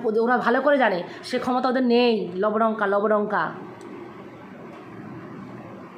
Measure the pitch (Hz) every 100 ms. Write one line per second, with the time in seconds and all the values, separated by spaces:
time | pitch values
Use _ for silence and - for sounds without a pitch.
0 | 240 220 226 247 226 254 277 285 226 180
1 | 175 - - 247 262 254 254 247 247 240
2 | 240 220 175 185 214 220 226 214 202 202
3 | 214 208 208 196 160 165 - - - -
4 | - - - - - - - - - -
5 | - - - - - - - - -